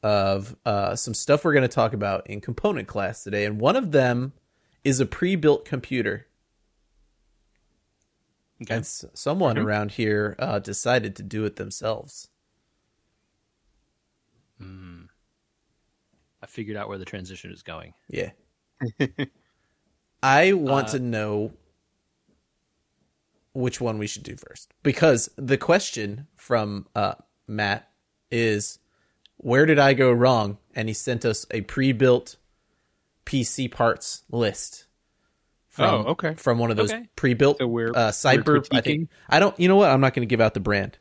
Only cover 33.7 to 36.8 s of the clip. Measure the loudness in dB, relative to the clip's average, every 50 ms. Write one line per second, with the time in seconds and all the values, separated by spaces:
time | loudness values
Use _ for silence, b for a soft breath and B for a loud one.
33.7 | -2 0 0 0 0 0 -6 -12 -12 -14 _ _ -4 -2 -2 -2 -2 -6 -12 -14
34.7 | -14 -18 -20 _ _ _ _ _ _ _ _ _ _ _ _ _ _ _ _ _
35.7 | _ 0 2 2 2 2 0 -2 -4 -2 -2 -6 -6 -2 0 0 2 2 2 0
36.7 | 2 0